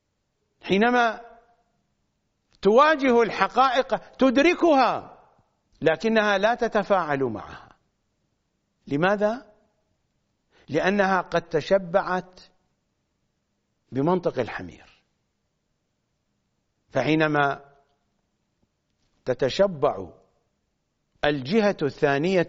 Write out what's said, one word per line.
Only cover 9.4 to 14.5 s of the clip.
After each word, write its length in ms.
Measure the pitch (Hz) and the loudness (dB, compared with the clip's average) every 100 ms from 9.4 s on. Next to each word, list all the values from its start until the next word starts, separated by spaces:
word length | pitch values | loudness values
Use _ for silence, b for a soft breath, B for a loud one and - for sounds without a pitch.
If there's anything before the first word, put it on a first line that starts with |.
| - _ _ _ _ _ _ _ _ _ _ b b | -14 _ _ _ _ _ _ _ _ _ _ b b
لأنها 520 | 143 170 202 190 185 | -2 -2 0 0 0
قد 200 | 170 170 | -2 -6
تشبعت 960 | 170 151 - 196 175 185 165 185 175 - - _ _ _ _ _ _ _ _ _ _ _ _ _ - | -4 -4 0 -2 0 -4 -2 -6 -6 -20 -20 _ _ _ _ _ _ _ _ _ _ _ _ _ -10
بمنطق 480 | 123 156 180 170 131 | -2 0 0 -2 -4
الحمير، 640 | 113 | -6